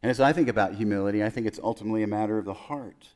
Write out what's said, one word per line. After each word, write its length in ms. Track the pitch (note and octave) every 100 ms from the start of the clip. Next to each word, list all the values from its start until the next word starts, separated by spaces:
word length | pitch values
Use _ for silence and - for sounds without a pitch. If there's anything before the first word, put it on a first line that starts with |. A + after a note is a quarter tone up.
And 80 | -
as 100 | B2
I 100 | C3+
think 160 | E3 C#3
about 280 | G#2+ F#2+ G2+
humility, 480 | G#2+ G2+ G2 G#2
I 80 | G#2+
think 160 | A#2 A2
it's 120 | -
ultimately 420 | G#2 A2+ G#2+ A2
a 40 | G#2+
matter 300 | G#2+ G#2+ A2
of 80 | G2+
the 80 |
heart. 560 | F#2+ - D3 A2+ - -